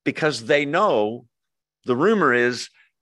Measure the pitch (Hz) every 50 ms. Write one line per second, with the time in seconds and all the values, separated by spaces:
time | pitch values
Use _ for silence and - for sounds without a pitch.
0 | - 143 - - 160 151 139 117 113 113 147 147 147 143 151 180 214 202 151 110
1 | 104 107 117 120 - _ _ _ _ _ _ _ _ _ _ _ - - 123 120
2 | 160 208 226 202 170 131 120 120 120 123 123 120 - - _ _ _ _ _ _